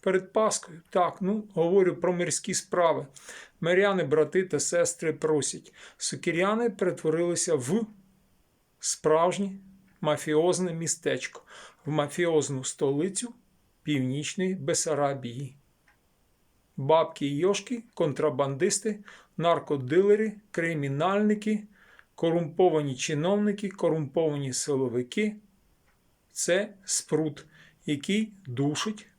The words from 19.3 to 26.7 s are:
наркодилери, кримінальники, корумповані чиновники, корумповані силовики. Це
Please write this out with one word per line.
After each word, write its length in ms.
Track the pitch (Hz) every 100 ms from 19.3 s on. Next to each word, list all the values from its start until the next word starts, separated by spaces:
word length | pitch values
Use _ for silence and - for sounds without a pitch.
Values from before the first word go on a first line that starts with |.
| -
наркодилери, 960 | 165 156 - 143 123 160 202 208 220 214 _
кримінальники, 1160 | - 165 160 139 139 170 202 214 208 214 214 - _ - - _
корумповані 840 | - 165 170 160 165 180 156 143 127
чиновники, 720 | - 147 165 208 208 202 202
корумповані 840 | - 170 160 147 170 160 143 139
силовики. 840 | 123 - 139 131 117 123 - 214 214 _ _ _ _ _ _ _ _ _
Це 420 | - - 180 208